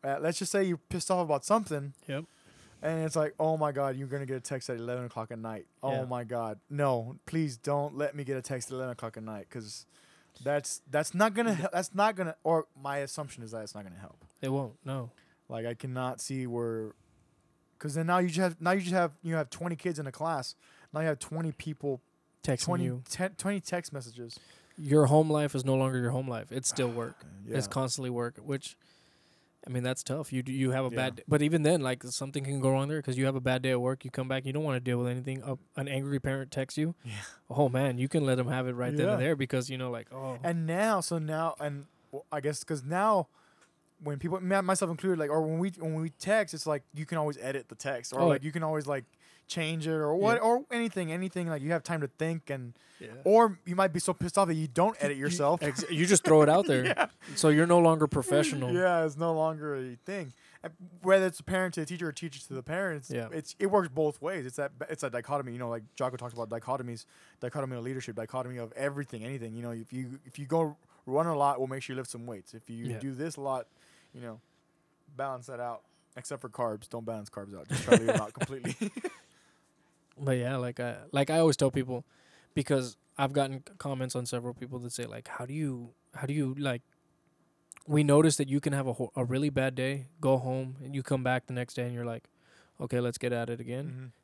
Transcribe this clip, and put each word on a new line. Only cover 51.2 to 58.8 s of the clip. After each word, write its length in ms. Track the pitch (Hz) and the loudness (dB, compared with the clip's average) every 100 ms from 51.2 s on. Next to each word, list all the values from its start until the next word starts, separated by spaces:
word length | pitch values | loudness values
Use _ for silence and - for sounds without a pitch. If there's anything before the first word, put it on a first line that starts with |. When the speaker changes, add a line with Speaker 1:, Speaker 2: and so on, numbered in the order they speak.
| 190 180 170 | -4 -2 -2
Speaker 1:
like, 140 | 156 | -2
you 100 | 139 | 0
have 100 | 165 | -2
time 180 | - 165 | -2 -4
to 80 | 143 | -4
think 400 | _ 160 165 - | _ -2 -2 -4
and, 240 | 139 120 117 _ - | -8 -8 -14 _ -18
Speaker 2:
Yeah. 100 | 113 117 | -16 -2
Speaker 1:
or 340 | 139 214 233 185 - | 6 8 8 4 -4
you 100 | 175 | 4
might 160 | 190 | 4
be 80 | 165 | 4
so 120 | - | 0
pissed 240 | 180 180 180 | 0 2 4
off 100 | 190 | 4
that 60 | |
you 120 | 160 156 | 4 0
don't 280 | 123 185 226 | 4 2 4
edit 160 | 147 139 | -2 0
Speaker 2:
<laughs> 20 | |
You 40 | |
Speaker 1:
yourself. 380 | 143 175 143 170 | 0 2 4 4
Speaker 2:
ex-, 220 | 147 131 - | 2 -2 -2
you 160 | 160 175 | 2 6
just 180 | 196 | 6
throw 180 | - 156 | 10 10
it 60 | 147 | 12
out 180 | 160 202 | 8 6
there. 180 | 131 | 4
Speaker 1:
<laughs> 100 | 127 - | 4 2
Yeah. 100 | - - - 151 | 0 -2 -12 4
Speaker 2:
So 120 | 160 | 6
you're 160 | 151 170 | 8 8
no 120 | 175 | 10
longer 280 | 165 160 151 | 10 8 4
professional. 640 | 147 120 143 302 143 127 | 2 2 4 4 0 0
Speaker 1:
Yeah, 320 | - | 2